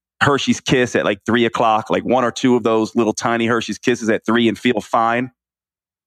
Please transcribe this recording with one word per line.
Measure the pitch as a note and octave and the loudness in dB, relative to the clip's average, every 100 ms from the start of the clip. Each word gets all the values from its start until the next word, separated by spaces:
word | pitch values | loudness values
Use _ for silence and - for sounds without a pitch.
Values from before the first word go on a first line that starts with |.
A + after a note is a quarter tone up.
| _ _ | _ _
Hershey's | C#3 C3+ - A2+ | 0 0 0 -4
Kiss | - C3+ B2 | 0 0 0
at, | F#2+ | 0
like, | D#2+ G#2 | -2 -4
three | - A#2+ | -2 0
o'clock, | A#2 - A2+ G#2+ - | 0 0 0 0 0
like, | F#2 | -4
one | G2 B2 | 0 0
or | A#2+ | 0
two | - C3 | 0 2
of | B2 | 2
those | A2+ A2 G#2+ | 2 0 0
little | A#2 G#2+ | 0 0
tiny | - A#2+ A#2 A2+ | -2 -4 -2 0
Hershey's | A#2 G#2+ G2 | -2 -4 -4
Kisses | - A#2+ A2 | -2 0 0
at | G2+ - | -2 0
three | A#2 A#2 | 2 2
and | G2 | 0
feel | B2 G#2+ | -2 -2
fine? | - A#2+ A2+ A#2+ B2+ - _ _ _ _ _ _ | -2 0 0 -2 -4 -12 _ _ _ _ _ _